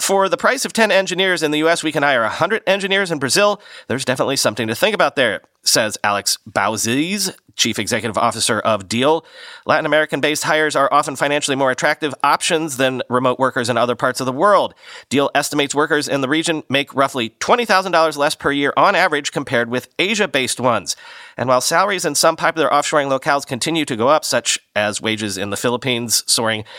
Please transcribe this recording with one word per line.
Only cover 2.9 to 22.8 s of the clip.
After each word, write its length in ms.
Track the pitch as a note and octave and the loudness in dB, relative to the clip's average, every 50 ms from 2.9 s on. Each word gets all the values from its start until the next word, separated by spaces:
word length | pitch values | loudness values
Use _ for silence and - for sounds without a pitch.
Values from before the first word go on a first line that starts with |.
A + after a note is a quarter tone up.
| G3 G3 G3+ F3 | 0 0 0 -2
in 80 | E3+ C#3+ | -2 -4
Brazil, 420 | C3+ B2+ - F#3 G#3 G#3 G3+ G3 - - - - - _ | -2 0 2 2 2 2 0 -2 -8 -18 -20 -20 -8 _
there's 160 | A2+ C3+ C3+ | -6 -4 -2
definitely 320 | - B2+ C3 D3 - C3+ | -4 -2 0 0 0 0
something 300 | C3+ - B2 A2 A#2+ A#2 A2 | 0 0 0 0 0 -4 -4
to 60 | A2+ | 0
think 200 | - - G#3 G#3 | 0 0 0 2
about 220 | F#3 F3 C#3+ - | 2 0 0 2
there," 260 | C#3+ C3 A2+ F#2+ E2 - _ _ _ _ | 2 0 0 0 -4 -8 _ _ _ _
says 360 | - - C#3 A2+ G#2+ G2+ - - | 0 2 2 0 0 -2 -2 0
Alex 360 | G#2+ G2+ G2+ G2 - - - _ - | 0 0 0 -2 -4 -6 -6 _ -6
Bouaziz, 880 | - G#2+ G2 G#2 A2 G#2 F2+ A2 A#2+ C#3 D#3 F3 G3 G#3 F#3+ F#3+ - - _ _ _ | -2 -2 0 0 -2 -2 -2 -2 -2 -2 -2 -2 -2 -4 -4 -6 -8 -12 _ _ _
chief 220 | - - A2+ G#2+ - | -4 -2 -2 -2 -4
executive 380 | G#2+ F#2+ A#2+ A2 G2 A2+ G2 | -4 -2 -2 -2 -2 -4 -2
officer 420 | - - A#2+ A2 A2+ - - A#2 G#2+ | 0 0 0 0 -2 -2 -2 -2 0
of 280 | - A2 A2 G2+ F#2+ F2+ | 0 0 0 -2 -2 -6
Deel. 340 | G#2+ A#2 B2+ D3 D#3+ E3 - - - - - - - - _ | -4 0 2 2 0 0 -4 -10 -20 -20 -20 -20 -20 -12 _
Latin 180 | - C#3 D3+ D3+ | 0 0 0 2
American-based 600 | D3+ D3 D#3 D#3 - - C#3+ C3 D3 D3+ D3 - | 2 2 2 0 0 -2 -2 0 0 0 -2 0
hires 300 | D3+ D#3+ D#3 D#3 D3+ C3+ | 0 2 2 2 0 2
are 160 | C#3 C#3 C3+ | 2 2 4
often 240 | C3+ C#3+ D3+ D#3 C#3 | 4 2 2 0 -2
financially 420 | - D#3+ C#3+ D3 D3 - - C#3 | -2 0 0 0 0 0 -2 0
more 140 | C3 C#3 C3 | 0 2 0
attractive 440 | B2+ - - D3+ D3+ - D#3+ D3 C#3+ - - | 0 0 0 0 0 0 -4 -6 -4 0 2
options 540 | C#3+ D#3 - - - F3 D#3 D#3+ D#3+ C3 B2 | 2 2 2 0 0 0 0 -2 -4 -2 0
than 240 | C#3 C3 C3 B2 - - | 0 0 0 -2 -6 -2
remote 280 | A#2+ B2 C3 B2+ B2+ - | -2 0 0 0 0 2
workers 300 | C3 B2+ - C3+ B2 A2 | 0 0 0 -2 -2 0
in 80 | B2 | 0
other 180 | A#2 A#2+ A#2+ B2 | 0 2 0 0
parts 240 | A2+ - B2+ B2 - | -2 -2 -2 -2 -2
of 60 | C3+ | -4
the 80 | B2+ B2+ | -4 -2
world. 400 | C3+ E3+ G#3 G3+ F3+ C3+ G#2 - _ - - - - - _ | 0 2 4 4 4 2 0 -6 _ -20 -20 -20 -20 -10 _
Deel 200 | - C#3+ C#3 - - | 0 0 0 2 0
estimates 400 | C#3+ D3 - - D3 C#3+ C3+ - | -2 -2 0 -2 -2 -2 0 0
workers 340 | C#3 D3+ D3+ D#3+ D3+ C#3 C#3 | -2 0 0 0 -2 0 -2
in 140 | - C#3 C3+ | -2 -2 -2
the 60 | B2+ | 0
region 340 | D3 D#3+ D#3+ F3 E3 D3+ - _ | -2 -2 0 -2 -4 -4 -4 _
make 240 | B2+ C#3 C#3+ - - | -2 -2 -2 -2 0
roughly 340 | C3 C#3 C3+ - C3+ A#2 A2 - _ | 0 0 0 0 -4 -6 -6 -6 _
twenty 280 | - - G#3+ B3 A#3+ | 0 2 2 2 4
thousand 260 | A3 G#3 F#3+ F#3 F#3+ E3+ | 2 2 2 2 2 2
dollars 240 | E3 D#3+ D#3+ D3+ | 4 2 2 2
less 180 | D3 C#3+ D3+ - | 0 0 0 -2
per 180 | - - D#3 C#3+ | -2 -2 -2 -2
year 200 | C#3+ C#3+ C#3 - - | 0 0 0 2 4
on 160 | D3+ F#3 G3+ | 4 4 4
average 360 | E3 F3+ F3+ D3+ D3 C#3+ - | 4 2 2 2 -2 -4 -4
compared 380 | - D#3+ C#3 - C3+ A#2 A#2+ A#2 | -6 -6 -4 0 0 0 0 0
with 200 | A#2+ B2+ - - _ - | -4 -6 -6 -8 _ -2
Asia-based 600 | E3+ G3 A3 G3+ G#3 E3 - C#3+ B2+ A#2 - - | -2 0 0 0 -2 0 0 -2 -2 -2 -4 0
ones. 380 | A#2+ B2+ A#2 G#2 E2+ - - - - - - - - - - | 0 2 2 2 -2 -4 -10 -10 -12 -20 -20 -20 -20 -16 -8
And 140 | - A#2+ B2+ | -6 0 2
while 100 | B2+ B2+ | 2 2
salaries 460 | B2+ - E3 E3 F#3+ G#3 G3+ F#3 D3+ | 2 2 2 2 2 2 0 -2 -2
in 80 | D3 C#3+ | -2 0
some 220 | - - E3 E3 | 2 2 2 2
popular 340 | D#3+ E3+ E3 D#3+ D#3+ D3 - | 2 0 -2 0 2 0 2
offshoring 400 | C#3 D3 | 2 2